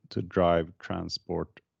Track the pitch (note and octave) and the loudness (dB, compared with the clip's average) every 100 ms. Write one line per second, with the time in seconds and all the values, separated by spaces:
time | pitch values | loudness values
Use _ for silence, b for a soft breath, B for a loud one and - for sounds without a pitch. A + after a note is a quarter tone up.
0 | _ - F2 F#2+ F2 E2+ E2 - - F2+ | _ -8 -2 2 4 4 2 -10 -8 -6
1 | E2+ - - E2+ - - _ _ | -6 -8 -6 -6 -6 -12 _ _